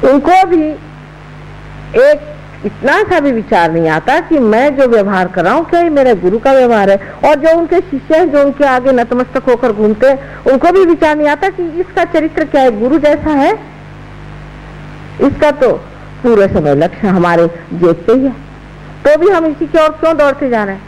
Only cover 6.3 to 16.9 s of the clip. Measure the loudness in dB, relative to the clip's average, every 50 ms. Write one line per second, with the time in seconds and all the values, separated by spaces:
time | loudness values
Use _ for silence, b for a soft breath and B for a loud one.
6.3 | -2 0 0 2 2 4 4 2 2 2 2 2 2 0 B B B B 0 0
7.3 | 2 2 2 2 2 2 0 0 0 -2 -2 -2 -8 -10 -4 0 0 2 2 2
8.3 | 2 2 2 2 2 0 0 0 0 0 0 0 0 0 0 -2 -2 -4 -4 -4
9.3 | -4 -6 0 0 0 0 0 -2 -2 0 0 0 0 2 2 2 2 0 -4 -14
10.3 | -18 -6 0 0 0 4 4 4 4 4 4 4 2 2 2 0 0 0 0 0
11.3 | 0 0 -2 -4 -4 -4 -8 -6 -6 -6 -8 -6 -2 -4 -4 0 0 -2 -2 0
12.3 | -2 -4 -6 -2 0 2 2 2 0 0 -2 0 0 2 2 2 0 0 0 -2
13.3 | 0 0 0 0 0 -2 -6 -16 -20 -20 -20 -20 -20 -20 -20 -20 -20 -18 -18 -18
14.3 | -18 -18 -18 -18 -18 -18 -18 -18 -18 -18 -18 -18 -18 -18 -18 -18 -6 -2 -2 -2
15.3 | 0 2 0 0 2 2 0 0 0 -2 -6 -14 -20 -20 -20 -20 -20 -4 0 2
16.3 | 4 4 4 2 2 0 0 2 2 2 0 -2